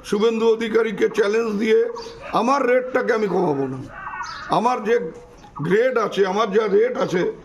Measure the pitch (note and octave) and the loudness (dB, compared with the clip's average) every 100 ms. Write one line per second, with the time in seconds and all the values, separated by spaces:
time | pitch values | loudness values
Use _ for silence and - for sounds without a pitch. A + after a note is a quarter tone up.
0 | - G3+ A3+ A3+ A3+ A3 A#3 A3 A3+ G3 | -4 0 0 2 2 2 2 0 0 0
1 | G#3+ G#3 G3+ A3 A#3 G3+ A3 A3 A#3 - | -2 2 2 2 0 0 4 4 2 -4
2 | - - - F3 A3+ C#4 B3 B3+ B3+ B3+ | -14 -14 -4 -2 2 2 4 2 2 -2
3 | G#3 A3+ G#3 F#3 F3+ C#3 C3+ C3 - - | 0 0 0 0 0 0 -4 -6 -12 -14
4 | - - - - - D#3 A3+ B3+ G#3 A#3+ | -12 -10 -12 -12 -2 0 2 -2 0 0
5 | - - - - - - D3 G3+ B3+ A#3 | 0 -12 -20 -20 -20 -10 0 2 2 0
6 | G3+ F#3 G3 F#3+ G3+ G3 A3 G3 A#3 B3 | -2 0 0 2 2 2 2 2 2 0
7 | F3+ F3+ E3 - | -2 0 -2 -4